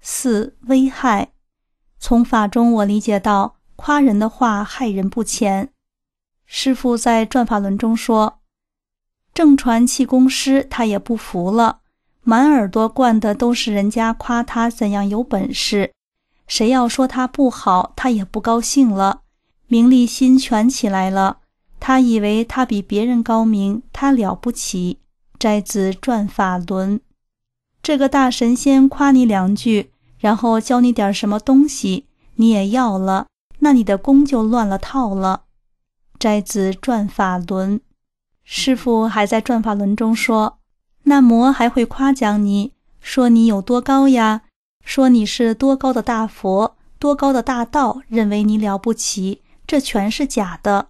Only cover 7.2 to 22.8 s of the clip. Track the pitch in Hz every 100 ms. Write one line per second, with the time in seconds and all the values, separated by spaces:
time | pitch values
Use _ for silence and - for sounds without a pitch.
7.2 | 220 262 233 214 202 202 226 226 - 220
8.2 | 214 - _ _ _ _ _ _ _ _
9.2 | _ - 320 277 - 226 240 - 254 254
10.2 | 262 262 - 269 269 - 226 202 - 226
11.2 | - 190 175 220 233 - _ _ _ _
12.2 | - 226 285 285 202 220 220 220 254 220
13.2 | 214 202 240 240 - 208 202 220 226 226
14.2 | - 240 240 233 233 226 214 202 202 208
15.2 | 247 202 - - - 208 190 _ _ _
16.2 | _ _ _ - 220 262 240 - 262 254
17.2 | 254 - 269 - - 185 - - 262 220
18.2 | 190 220 202 233 233 - 254 196 196 -
19.2 | _ _ _ _ _ 233 233 254 240 -
20.2 | 262 262 262 220 226 262 214 190 190 190
21.2 | 190 - _ _ _ - - 262 247 226
22.2 | 208 214 233 - 254 208